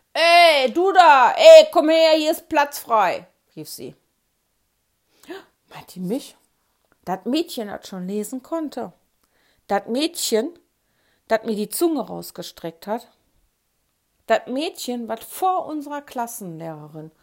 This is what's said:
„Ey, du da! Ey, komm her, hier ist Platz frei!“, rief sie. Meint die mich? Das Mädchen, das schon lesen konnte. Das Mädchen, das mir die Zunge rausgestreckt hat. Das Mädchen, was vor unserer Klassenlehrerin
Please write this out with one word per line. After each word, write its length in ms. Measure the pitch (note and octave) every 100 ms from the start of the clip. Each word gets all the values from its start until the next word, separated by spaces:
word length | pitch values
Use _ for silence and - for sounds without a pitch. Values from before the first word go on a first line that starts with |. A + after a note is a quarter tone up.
| _
„Ey, 580 | C#4+ E4+ F4 E4+ D4 B3+
du 220 | A3 F#4
da! 380 | F4+ E4 C#4 A#3+
Ey, 360 | - D#4+ D#4+ D#4
komm 180 | F4 D4+
her, 220 | D#4+ D#4+ D#4
hier 160 | D#4
ist 160 | - -
Platz 320 | D4+ C#4+ -
frei!“, 480 | - A3+ F#3 - - _ _ -
rief 120 | D3
sie. 280 | - C#3 D3 _ _ _ _ _ _ _ _ _ _ _ _ - F#4+ - _ _
Meint 260 | D3+ - F3+
die 40 |
mich? 380 | F3+ C4 - - _ _ _ _ _ _
Das 220 | - F#3 A3+
Mädchen, 420 | D4+ E4+ - G#3
das 200 | - -
schon 200 | F#3+ F3+
lesen 360 | G#3 G#3 C4
konnte. 500 | - E4 D#4 - G#3 - _ _ _ _ _ _ -
Das 200 | G3+ -
Mädchen, 720 | A#3 D#4+ - - A3 C#4+ - _ _ _ _ _ _ -
das 160 | A3
mir 120 | - G#3
die 140 | G#3
Zunge 380 | - E4+ D4+ F3+
rausgestreckt 800 | F3 E3+ - E3+ - E3 E3 G3+
hat. 200 | A#3 - _ _ _ _ _ _ _ _ _ _ _ -
Das 200 | A3 -
Mädchen, 600 | B3+ E4 - - B3 A3
was 160 | A#3
vor 420 | - - F#4 F#4 -
unserer 360 | D#4 C#4+ D4
Klassenlehrerin 1120 | C#4+ C4 A#3 - F#3+ D#3+ E3 D3+ D3+ D#3 D#3 _